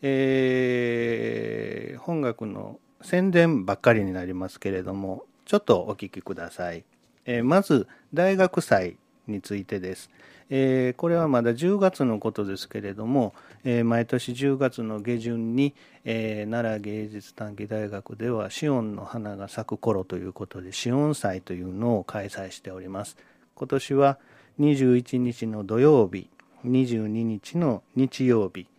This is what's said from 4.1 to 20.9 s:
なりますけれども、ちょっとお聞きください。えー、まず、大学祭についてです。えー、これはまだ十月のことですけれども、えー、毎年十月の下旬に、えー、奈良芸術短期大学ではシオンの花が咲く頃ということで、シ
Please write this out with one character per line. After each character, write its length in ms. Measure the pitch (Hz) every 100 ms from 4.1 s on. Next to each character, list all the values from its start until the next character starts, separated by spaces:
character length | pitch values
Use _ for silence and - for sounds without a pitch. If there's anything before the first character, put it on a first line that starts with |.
な 100 | 92
り 120 | 90
ま 160 | 92 92
す 100 | -
け 100 | 101
れ 120 | 95
ど 100 | 92
も、 320 | 98 95 98 - _ -
ち 80 |
ょ 20 | 208
っ 20 |
と 200 | - 101
お 120 | 87
聞 140 | 101 98
き 140 | -
く 120 | -
だ 160 | 90 85
さ 220 | - 90
い。 120 | 85 - _ _ _ -
え 160 | 120
ー、 20 |
ま 160 | 120 175
ず、 260 | 196 143 98 - _
大 220 | 147 185 196
学 240 | 190 185
祭 340 | - 104 92 - _ _ -
に 140 | 104
つ 160 | - 101
い 80 |
て 160 | 92 101
で 140 | 90
す。 160 | 92 - _ - - _
え 400 | 135 135 131 127
ー、 40 |
こ 140 | 123 170
れ 80 | 170
は 100 | 160
ま 160 | 127
だ 120 | 117
十 240 | 117 170 202
月 260 | 190 180
の 140 | 131 110
こ 120 | 110
と 140 | -
で 120 | 101 98
す 100 | -
け 140 | 107
れ 100 | 101
ど 140 | 98 110
も、 280 | 139 110 - - -
え 160 | 131 120
ー、 40 |
毎 200 | 117 117
年 300 | 117 127 -
十 240 | 123 139 135
月 240 | 135 120
の 180 | 113 107
下 180 | 104 120
旬 380 | 113 117 113 120
に、 180 | 139 139 - _
え 400 | - 113 110 107 107
ー、 40 |
奈 240 | 117 117
良 60 | 107
芸 280 | 104 104 107
術 260 | 107 -
短 220 | - 107 104
期 100 | 104
大 220 | 107 104
学 280 | 101 - 104
で 120 | 117
は 220 | 117 101
シ 180 | - 151
オ 140 | 135
ン 120 | 110
の 120 | 101 101
花 300 | 117 104 98
が 120 | 98
咲 200 | - 110
く 100 | 107
頃 260 | - 101
と 120 | 92 90
い 80 | 92
う 80 |
こ 120 | - 101
と 140 | 98
で、 120 | 92
シ 200 | 92 123